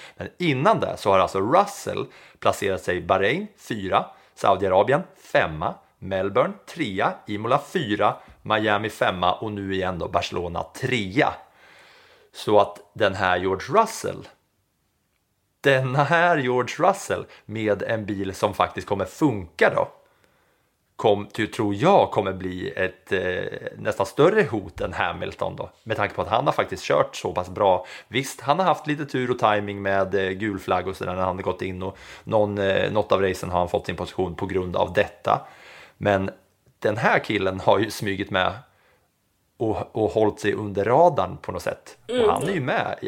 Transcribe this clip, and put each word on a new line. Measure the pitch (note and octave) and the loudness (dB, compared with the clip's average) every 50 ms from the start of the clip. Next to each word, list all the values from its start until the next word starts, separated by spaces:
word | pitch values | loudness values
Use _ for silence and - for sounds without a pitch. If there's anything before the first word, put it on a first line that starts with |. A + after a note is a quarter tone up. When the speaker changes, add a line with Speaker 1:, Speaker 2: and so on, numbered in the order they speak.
| - - - | -20 -18 -14
Speaker 1:
men | - F#2 G2 - | -14 -14 -12 -8
innan | - F3+ D#3+ C3+ B2+ D3+ G#3+ A3 C#3 | -2 0 0 0 2 4 2 4 2
det | F#2+ F#2 - | 0 -4 -4
så | - - G#2 | -2 2 4
har | G2 F#2+ | 4 4
alltså | F2+ F2 - F#2+ | 4 2 2 0
Russell | G2 A#2 D3+ F#3+ G3+ G3 - - - G#2 F#2+ G2+ G#2+ - - - - - - _ | 2 4 4 4 4 2 -4 -10 -8 -6 -6 -6 -8 -8 -12 -20 -20 -20 -14 _
placerat | - A2 - - G#2 G2 F#2 F2+ | 0 0 0 2 0 -2 -2 -2
sig | - - F2+ F2+ | -2 -2 -2 0
Bahrain | E2+ F2 F#2+ F#2+ G2 G#2+ C#3 F#3+ G#3+ G3+ - | 2 2 2 4 4 2 0 0 -4 -8 -14
fyra, | _ - - A#2+ G#2+ F#2+ F#2 F#2+ A2+ - - - - _ _ _ | _ -10 -8 -6 -6 -2 0 0 0 0 -2 -8 -20 _ _ _
Saudiarabien | - - G#2 F#2+ F#2 G2 F#2 F#2 F#2+ G#2 B2 C3+ F3 F3+ - - _ - | 0 2 4 4 4 4 4 4 4 6 4 2 0 0 -6 -16 _ -6
femma, | - - C#3+ G2+ E2 D#2 D2+ F2 A#2 - - _ _ _ _ | 0 0 2 2 0 -2 -4 -4 -4 -6 -8 _ _ _ _
Melbourne | - F#2 F#2+ F#2+ F#2+ G2+ G2 A#2+ D3+ F#3+ G3 - _ | -8 -4 -2 -2 -2 2 2 2 2 2 -2 -10 _
trea, | - - F3 D3 G#2+ F#2+ G2 A#2 F3 F#3 - - | -12 -8 -6 -6 -4 -2 0 0 -2 -2 -6 -8
Imola | - G#2 G2+ A2 A#2 C3 D3 - - - | -8 -8 -6 -2 0 0 -2 -2 -4 -4
fyra, | F#3+ C#3 G2+ G#2 G2 G#2 A#2 B2 - - - - _ | -4 -2 -2 0 2 2 2 0 -2 -10 -20 -20 _
Miami | - G#2 G#2+ G#2+ G#2+ G#2+ G#2 G2+ A2 G#2+ | -4 -2 0 0 2 2 2 0 0 -4
femma | - - B2+ A2 F#2+ F2+ F2+ F2+ F2+ | -2 0 0 0 2 2 0 0 0
och | - A2+ G#2+ | 0 -4 -6
nu | G#2 G2+ G2 F#2+ F#2+ | -6 -6 -4 -2 -2
igen | F#2+ F#2 F#2 F#2 E2 | -2 -2 -2 -2 -4
då | D#2 | -4
Barcelona | G2 - F2 F2 - G2+ F#2 F2 F2 F2 E2+ - | -2 -2 -2 -2 -2 -4 -6 -6 -4 -6 -8 -8
trea. | - - - - - B2+ A#2 G2 F#2 F#2+ C#3+ - - - - - _ _ _ - - - - - - - - - _ _ _ _ _ - | -8 -8 -8 -4 -2 -2 -2 -2 -2 0 0 0 0 -2 -6 -12 _ _ _ -20 -20 -20 -20 -20 -20 -20 -20 -20 _ _ _ _ _ -18
Så | - - A2+ G#2 G#2 | -6 0 4 6 6
att | G2+ - - - - _ - | 6 4 -2 -10 -20 _ -2
den | - G#2+ G2 F#2+ | 0 0 0 2
här | G2 G2 F#2 F2+ | 2 2 2 2
George | F#2 F#2 F#2+ F#2 F2+ - - D#3 G#3+ | 2 0 -2 -2 -2 -4 0 2 2
Russell, | A3 G#3+ - - - F#2+ - - - - - _ _ _ _ _ _ _ _ _ _ _ _ _ _ _ _ _ _ _ _ _ _ _ _ _ | 2 2 -2 -6 -8 -8 -8 -10 -14 -18 -20 _ _ _ _ _ _ _ _ _ _ _ _ _ _ _ _ _ _ _ _ _ _ _ _ _
den | - C#3+ C3+ C3 C3 B2+ B2+ | 2 4 4 4 2 0 0
här | D3 C#3+ B2+ E3+ E3 F3 F3 E3+ | 0 2 2 4 4 4 4 4
George | D3+ B2+ B2 B2 B2 A#2+ B2 - - D#3+ F#3+ | 2 2 2 2 0 0 -2 -2 2 2 2
Russell | F#3+ - - - F#2+ F#2 F#2+ - - - _ | 2 0 -2 -4 -4 -4 -6 -10 -16 -20 _
med | - G#2+ A2+ A2 G#2 G#2 G2+ - | -10 -6 -2 0 0 0 0 0
en | - A2+ A2 G#2 | -2 -2 -2 -2
bil | F#2+ G#2 F#2+ G2 F#2+ F#2 | -4 -4 -4 -4 -6 -2
som | - A2+ G#2 F#2+ | -2 -2 0 0
faktiskt | - F#2 F2 - - - | 0 -2 -2 -2 -6 -4
kommer | - - G2 F#2+ | -2 -2 -2 -2
funka | - - - D#3+ C#3+ A2 G2+ F2 - _ - A3 F#3 - | -4 -2 0 0 0 0 -2 -6 -10 _ 2 2 2 4
då, | - - - - _ _ _ _ _ _ _ _ _ _ _ _ _ _ _ _ _ _ _ _ | 2 -2 -2 -6 _ _ _ _ _ _ _ _ _ _ _ _ _ _ _ _ _ _ _ _
kom, | - - A2+ G2+ G2+ G2+ - - | 0 2 2 2 2 -2 -6 -6
ty-, | - G#2+ | -4 -4
tror | - - - A2 G#2 G2+ | -4 -2 -2 -2 -2 0
jag | G2+ C3+ F#3 G3+ D3+ G2+ - | 2 4 6 6 6 4 4
kommer | - A2+ G2 G2 F#2 | 2 -2 -2 -2 -4
bli | F2+ F#2 F#2 F#2 F#2 F#2 F#2+ - | -6 -6 -8 -6 -6 -8 -6 -4
ett, | F#2+ F#2 F#2 - _ _ - | -4 -4 -4 -4 _ _ -4
eh, | G2+ F#2 F#2 F2+ F2+ F#2 F#2+ - - - - - - | -2 -2 -2 -2 -4 -4 -6 -8 -10 -10 -10 -12 -12
nästan | G#2+ G#2 A2 G#2 - G2 | -4 -4 -2 -2 -2 -2
större | - - - D3 F3+ G#3+ A3 F3+ | -2 2 4 4 4 4 4 2
hot | B2 A2+ G#2 F#2 F2+ - - | 0 -2 -6 -6 -8 -8 -6
än | G#2 F#2+ E2 | -6 -4 -2
Hamilton | - G2 F2 F2 F2 F#2+ - E2 - F#2+ F#2 F#2 | -2 -2 -2 -4 -6 -8 -8 -6 -6 -6 -6 -6
då, | - - - - _ _ | -8 -10 -12 -16 _ _
med | A2 A2 | -6 -2
tanke | G#2+ G#2 F#2+ - | 0 -2 0 -2
på | - | -4
att | F2 | -2
han | E2+ G#2+ B2 C#3+ | 0 0 2 2
har | D3+ - | 2 0
faktiskt | - G2+ - F#2+ E2+ - | 0 -2 -2 -6 -6 0
kört | - - D2 D2 - - | 2 2 2 2 0 -4
så | - - F2+ E2 | -6 -6 -4 -4
pass | F2+ F2+ F#2 | -4 -6 -4
bra. | F2 F#2+ G#2 G2 F2+ F2+ - - - - - | 0 2 4 4 4 2 0 -6 -16 -18 -12
Visst, | - G#2 B2+ C3+ - - - | -6 -4 -4 -4 -4 -8 -4
han | - C3+ D3 F3+ | -2 0 0 2
har | F#3+ | 2
haft | E3+ D3+ - - | 2 0 0 -2
lite | D3 D3 D3 D3 | -4 -4 -4 -4
tur | C#3 - C3 B2 A#2+ | -4 -2 -2 0 -2
och | B2 - | 0 2
timing | A#2+ G#2+ G#2 G#2 G2+ G2+ G2+ G2+ | 4 4 4 2 0 -2 -4 -4
med, | G2 G2 G2 G2 G2 F#2 G2 | -2 0 2 2 2 2 0
eh, | G2 F#2+ F#2 | 0 0 0
gul | F#2+ F#2+ G#2+ G#2+ G2 F#2 | -2 -2 -2 -4 -4 -4
flagg | - - F#2+ F2+ F2+ | -2 -2 0 0 -2
och | F#2+ F#2 | -4 -6
sådär | - G2 F#2 F#2 | -6 -6 -6 -4
när | F#2 | -2
han | F#2 F#2 F2+ | -2 -2 -2
har | F#2+ G2 | -2 -4
gått | F#2+ F2+ - | -6 -4 -4
in | G2 F#2+ F#2 F2+ F#2 | -6 -8 -6 -8 -8
och | F#2+ - - - - - - - | -10 -10 -12 -18 -20 -20 -14 -4
någon, | G#2+ A2 A2 G#2 G#2 G2+ | 0 2 2 2 2 0
eh, | G2+ G2 F#2+ F#2+ G2 G2 G2 | 0 0 2 2 2 0 2
något | G#2 G#2+ G2+ - | 0 0 2 2
av | G2 F#2+ | 2 2
racen | G2 F#2+ F2+ - - F2+ | 2 2 0 -2 -4 -2
har | F2 F2 | 0 0
han | F2+ F2 | 0 0
fått | - E2+ - | 0 -2 -2
sin | - F2+ | -4 -6
position | E2 F2+ - - - F#2 F2 E2 | -6 -8 -6 -4 -2 -2 -2 -4
på | - G2 | -6 -6
grund | F#2 F2+ F#2 F2+ F2+ F2+ | -2 -2 -2 -2 -2 -2
av | F#2+ F#2+ F#2 F2 | -2 -2 2 2
detta. | - - - - - - - - - - - - - - - - - - - _ - | 0 0 0 -4 -4 0 0 0 0 0 -6 -20 -20 -20 -20 -20 -20 -20 -20 _ -2
Men | G2+ G#2 G2+ F#2+ F#2+ F#2+ - - _ _ _ _ _ _ _ _ | 2 2 2 2 0 -2 -6 -10 _ _ _ _ _ _ _ _
den | - A2 G#2 | -2 0 0
här | A2 C#3+ G#3+ A3+ E3+ | 2 2 2 2 2
killen | - - A2 G2 F#2+ F#2+ F#2+ F#2+ | 0 0 0 0 0 0 -2 0
har | - - G2+ G2 | 2 4 4 4
ju | A2+ G#2+ | 2 0
smugit | - - - G2 G2 F#2+ G2 - | -2 -4 -4 -4 -2 -4 -4 0
med | G2+ F#2 F#2 F#2 F#2 B2 - _ _ _ _ _ _ _ _ _ _ _ _ _ _ _ _ _ _ | 0 2 2 0 -2 -4 -12 _ _ _ _ _ _ _ _ _ _ _ _ _ _ _ _ _ _
och, | - A#2+ A2 G2+ - - - - | -4 -2 -2 -2 -2 -6 -6 -2
och | A2 A2 G#2 | -2 -2 0
hållit | - A2+ A2 G#2 - - | 2 4 4 2 2 0
sig | - G#2 G#2 | -2 -2 -2
under | G2+ G#2+ G2+ F#2+ G2+ G2 | -2 -4 -4 -2 -2 2
radarn | A2 B2 D3+ E3+ F3+ D3 G2 F#2 F2+ F#2 | 4 6 6 6 6 4 2 -2 -2 -6
på | - - - | -8 -10 -8
något | F#2 F2 | -8 -6
sätt. | - - - - _ - - _ _ | -6 -8 -8 -8 _ -20 -20 _ _
Speaker 2:
Mm. | - - - A3 | -4 0 2 2
Speaker 1:
Och | G#3 | 2
han | - - - | 2 0 -2
är | - G3 | -2 -2
ju | D#3+ | -2
med, | B2 C#3+ G#3 G3+ - - - - - | -2 -2 -2 -2 -2 -4 -6 -6 -4